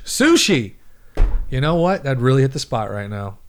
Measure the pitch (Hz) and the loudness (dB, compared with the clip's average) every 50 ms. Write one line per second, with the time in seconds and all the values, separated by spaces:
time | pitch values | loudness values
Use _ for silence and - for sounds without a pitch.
0 | - - - - 247 311 339 330 - - 196 135 110 95 - - - - - - | -12 -8 -2 0 4 4 4 4 4 2 2 0 0 -4 -10 -16 -20 -20 -20 -20
1 | - - - - - - - - - - 135 127 139 151 170 170 165 180 196 190 | -20 -10 0 2 2 2 2 0 -2 -2 -2 -2 0 0 2 2 2 0 0 -2
2 | - 139 135 120 120 127 131 135 135 135 131 147 - - - 117 107 101 101 104 | -2 -4 -2 0 2 2 4 4 2 0 -2 -6 -8 -6 -6 -6 -4 -6 -6 -8
3 | 101 101 104 101 101 98 95 - - | -8 -8 -8 -8 -8 -10 -12 -14 -18